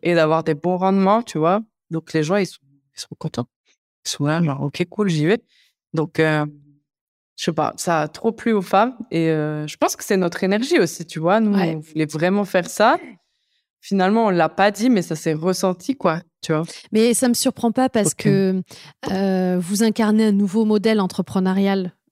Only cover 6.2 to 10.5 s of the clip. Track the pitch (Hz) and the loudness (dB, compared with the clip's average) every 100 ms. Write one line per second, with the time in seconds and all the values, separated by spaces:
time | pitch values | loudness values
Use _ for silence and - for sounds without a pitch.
6.2 | 160 151 147 147 _ _ _ _ _ _ | 2 2 -2 -10 _ _ _ _ _ _
7.2 | _ - - 156 147 - - 160 151 - | _ -6 -4 -2 -2 -2 -2 -2 -2 -4
8.2 | 226 220 233 214 180 196 240 247 - 165 | -4 -2 -2 0 2 2 2 -2 -6 -2
9.2 | 160 156 151 151 151 - 370 - - 196 | 0 0 -2 -6 -8 -2 -2 -2 -2 0
10.2 | 175 - 190 | 0 0 0